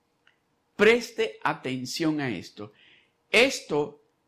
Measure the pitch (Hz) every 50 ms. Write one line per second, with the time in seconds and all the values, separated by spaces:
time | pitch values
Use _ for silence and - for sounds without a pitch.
0 | _ _ _ _ _ _ _ _ _ _ _ _ _ _ _ - 208 214 233 240
1 | 240 - - - 220 220 - - - 143 156 160 - 131 131 127 123 131 - -
2 | 165 156 156 151 143 127 104 85 - - - - 104 - - _ _ _ _ _
3 | _ _ _ _ _ _ - 214 247 277 269 - - - 180 147 147 - - -
4 | _ _ _ _ _